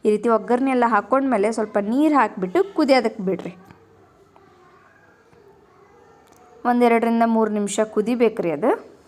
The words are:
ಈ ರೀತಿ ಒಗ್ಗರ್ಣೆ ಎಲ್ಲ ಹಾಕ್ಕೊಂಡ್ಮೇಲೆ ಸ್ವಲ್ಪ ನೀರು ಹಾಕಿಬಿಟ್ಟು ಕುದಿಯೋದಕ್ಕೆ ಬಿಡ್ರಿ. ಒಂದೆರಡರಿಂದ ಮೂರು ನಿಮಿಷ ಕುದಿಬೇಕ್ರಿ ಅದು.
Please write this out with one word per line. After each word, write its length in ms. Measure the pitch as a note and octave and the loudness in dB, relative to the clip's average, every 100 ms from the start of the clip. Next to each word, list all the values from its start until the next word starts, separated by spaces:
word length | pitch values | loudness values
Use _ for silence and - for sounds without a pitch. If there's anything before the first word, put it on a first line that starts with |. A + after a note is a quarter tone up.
| A3 | 0
ಈ 40 | |
ರೀತಿ 160 | G#3+ A#3 A3 | 0 2 0
ಒಗ್ಗರ್ಣೆ 340 | F#3+ A#3+ C4+ B3+ | 0 -2 0 0
ಎಲ್ಲ 120 | A#3 | 2
ಹಾಕ್ಕೊಂಡ್ಮೇಲೆ 540 | G#3+ G#3 C4 C4+ A3+ G#3+ A3+ | 0 0 -2 0 0 0 -2
ಸ್ವಲ್ಪ 200 | A3 G#3 G3+ | -4 -4 -2
ನೀರು 240 | B3+ D#4 D4 | 0 2 2
ಹಾಕಿಬಿಟ್ಟು 380 | G#3+ G#3+ F#3 E4 G4 - | 0 -2 -4 -2 -2 0
ಕುದಿಯೋದಕ್ಕೆ 440 | C#4+ C4 A3+ A3+ F#3+ | 2 2 2 -4 -6
ಬಿಡ್ರಿ. 260 | F3+ F3+ - - - - - _ _ _ - - _ - - _ _ _ _ _ - G4+ G4+ G4+ F#4 G4 - - - _ - - - B3 | -6 -8 -18 -20 -20 -20 -20 _ _ _ -20 -20 _ -20 -20 _ _ _ _ _ -20 -20 _ _ _ -20 -20 -20 -20 _ -20 -20 -8 -2
ಒಂದೆರಡರಿಂದ 560 | A#3+ A#3+ A#3 A#3 A#3 A#3 A3+ | 2 4 4 2 2 2 2
ಮೂರು 160 | A3 G#3 | 0 -2
ನಿಮಿಷ 200 | G3+ G3+ G#3+ A3 | -4 -2 -2 -2
ಕುದಿಬೇಕ್ರಿ 560 | G#3+ A#3+ A3+ A3 F3 D3 | -2 0 0 0 -4 -2
ಅದು. 140 | A3 A4+ - - | -2 -2 -6 -20